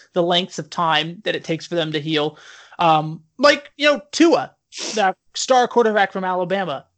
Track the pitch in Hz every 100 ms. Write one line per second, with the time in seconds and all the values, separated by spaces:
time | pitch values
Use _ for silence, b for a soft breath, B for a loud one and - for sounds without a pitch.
0 | b 185 175 175 185 - 156 - 165 151
1 | 160 180 - - 151 160 - 170 156 156
2 | 151 151 151 - B B B B 170 156
3 | 156 160 _ - 285 302 - - 294 294
4 | - - 330 196 143 _ _ - - 214
5 | 190 185 _ - - 254 240 240 220 214
6 | 190 196 185 180 180 196 180 135 _